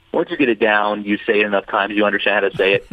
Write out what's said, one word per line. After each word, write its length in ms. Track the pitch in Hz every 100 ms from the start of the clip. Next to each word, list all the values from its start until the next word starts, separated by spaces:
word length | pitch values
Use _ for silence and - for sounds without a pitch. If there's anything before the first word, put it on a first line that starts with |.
| - -
once 120 | 175
you 60 | 170
get 120 | 127
it 120 | 107
down, 440 | 110 104 104 104
you 120 | 101 104 -
say 140 | 104
it 60 | 104
enough 200 | 98 -
times, 280 | 107 101
you 100 | 104
understand 400 | 104 98 101 101
how 40 | 98
to 60 | -
say 180 | 95
it. 120 | 98 -